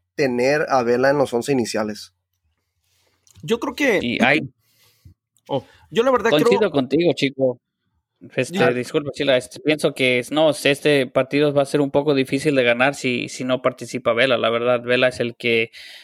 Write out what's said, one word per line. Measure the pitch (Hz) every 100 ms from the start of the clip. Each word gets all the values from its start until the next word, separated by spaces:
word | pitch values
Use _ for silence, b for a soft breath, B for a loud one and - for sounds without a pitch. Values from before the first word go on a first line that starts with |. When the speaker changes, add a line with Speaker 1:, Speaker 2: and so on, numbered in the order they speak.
| _ -
Speaker 1:
tener | 135 120 127 151 160
a | 131
Vela | 117 123 135
en | 143
los | 127
once | 120 117
iniciales. | 135 110 107 107 104 - _ _ _ _ _ _ _ _ _ _ _ _ -
Speaker 2:
Yo | 151 233
creo | 277 -
que | 277 196
Speaker 3:
Y | 120 113
hay | 123 151 - _ b b b b - _ _ _ -
Speaker 2:
Oh, | 139 b b _
yo | 175
la | 254
verdad | 247 202
Speaker 3:
Coincido | 151 - -
Speaker 2:
creo | 202
Speaker 3:
contigo, | 143 127 156 175
chico. | - 139 131 131 120 _ _ _ _ _ _ - -
Este, | 127 180
Speaker 2:
Ya. | -
Speaker 3:
disculpa, | 123 120 156 143
Chila, | - 139 127
este, | - -
pienso | 147 156 156
que | 139 127 123
es, | 120
no, | 147 160
este | 139 135 143 151 143 127
partido | 131 127 143 147
va | 143
a | 139
ser | 147
un | 143
poco | 143 151 139
difícil | 131 135 151 139
de |
ganar | 120 120 135 143
si, | 131 120 101
si | -
no | 127 127
participa | 127 - 120 123 120
Vela. | 117 131 117
La | 113
verdad, | 117 120 123
Vela | 120 123 127
es | -
el | 120 -
que | 117 117 113 B B B